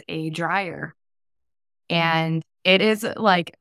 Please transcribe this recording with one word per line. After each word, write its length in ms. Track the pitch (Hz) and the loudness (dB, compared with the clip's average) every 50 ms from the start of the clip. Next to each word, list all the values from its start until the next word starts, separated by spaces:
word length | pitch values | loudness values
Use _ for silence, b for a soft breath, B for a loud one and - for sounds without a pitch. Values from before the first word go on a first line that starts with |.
| - - | -12 -10
a 220 | 165 160 160 160 | -8 -6 -6 -6
dryer. 640 | 156 165 170 160 175 196 196 170 151 139 - 160 - _ _ _ _ _ _ _ _ _ _ _ _ _ _ _ _ _ _ _ | -6 -6 -4 -2 -2 -2 -4 -4 -8 -10 -12 -14 -14 _ _ _ _ _ _ _ _ _ _ _ _ _ _ _ _ _ _ _
And 540 | 165 170 165 165 160 160 165 160 160 160 156 - _ _ _ | -2 0 2 2 2 2 0 0 -2 -4 -6 -8 _ _ _
it 180 | 180 185 190 202 | 4 4 4 4
is, 240 | 214 220 208 226 - - | 2 2 0 -2 -6 -6
like, 380 | - 226 214 185 175 170 - - _ | 0 2 2 4 2 0 -4 -10 _